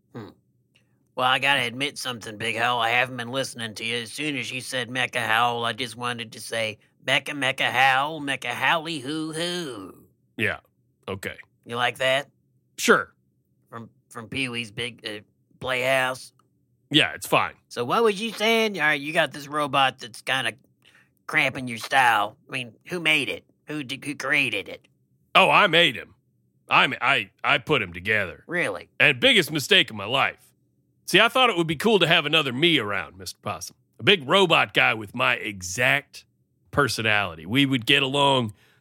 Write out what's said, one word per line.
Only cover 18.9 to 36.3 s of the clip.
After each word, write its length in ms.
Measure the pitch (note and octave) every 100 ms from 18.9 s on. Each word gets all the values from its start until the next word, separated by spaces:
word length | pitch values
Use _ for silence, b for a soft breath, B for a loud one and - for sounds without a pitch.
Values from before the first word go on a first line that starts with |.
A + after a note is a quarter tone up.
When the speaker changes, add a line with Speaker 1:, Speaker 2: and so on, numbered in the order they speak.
| D3
Speaker 1:
you 120 | C#3+
got 200 | E3 D3
this 160 | D3 C#3+
robot 500 | D3+ C#3+ C#3 C3+ C3
that's 240 | A#2+ -
kinda 300 | - C3 A2+ G#2+ _ _ b b b _ -
cramping 400 | D#3 C#3 C3+ B2+
your 120 | A2+
style. 580 | - C#3 B2 G#2+ G#2 - -
I 40 |
mean, 220 | C3 A#2 - -
who 140 | F3+
made 280 | D#3 D3+ A2
it? 160 | F2 _ _ -
Who 160 | D3+
d-, 180 | B2+ C3+
who 120 | D3
created 540 | C#3 C3+ D3 C3 G#2 F2+
it? 180 | F2+ _ _ _ _ _
Speaker 2:
Oh, 160 | F3 F3+
I 160 | D#3 G3
made 300 | E3 E3 G2+
him. 180 | D#2 _ _ _ _ _ -
I 160 | C#3 D3+
ma-, 100 | B2
I, 280 | B2 C3+ F#2+ _
I 160 | A#2+ C#3+
put 240 | - C#3+
him 100 | F#2
together. 520 | F2+ F#2 G#2+ F#2 D2 -
Speaker 1:
Really? 420 | F3 C3+ F2+ - -
Speaker 2:
And 180 | C#3 B2+
biggest 300 | C4 A3+ D3+
mistake 400 | D3+ - F#3+ D3
of 60 | A2
my 80 | G2+
life. 380 | C3 G#2 - _ _ _ _ _ _ -
See, 140 | F3+
I 80 | A#3
thought 200 | C4 B3
it 60 | F3
would 100 | E3
be 100 | E3
cool 220 | A3 G#3
to 80 | E3
have 200 | E3+ D3
another 260 | D#3+ C3+
me 260 | B2 E3+ D3+
around, 380 | G#2 G2 D2+ F2
Mister 200 | F#2 -
Possum. 340 | - F2 - _ _ -
A 40 |
big 260 | A#2 G3+ B2+
robot 460 | F#3+ F3+ D3+ A#2
guy 180 | C#3+ C3
with 200 | A2+ G2
my 200 | A#2+ B2+
exact 880 | A#2 G#2+ G2 F2+ F#2+ B2+ C#3 - - _